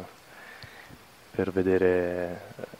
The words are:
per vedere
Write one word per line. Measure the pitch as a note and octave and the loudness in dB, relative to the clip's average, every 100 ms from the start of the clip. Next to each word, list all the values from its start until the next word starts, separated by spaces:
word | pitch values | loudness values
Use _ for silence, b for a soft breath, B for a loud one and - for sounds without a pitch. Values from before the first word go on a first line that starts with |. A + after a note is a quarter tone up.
| F2+ - B B B B B B B B - - - | -12 -16 B B B B B B B B -20 -20 -10
per | - F#2+ | -4 -2
vedere | F#2 F#2 F#2 F#2 F2+ F2 F2+ F2 F2 - - - - | 2 4 6 6 4 2 -2 -4 -6 -12 -14 -14 -12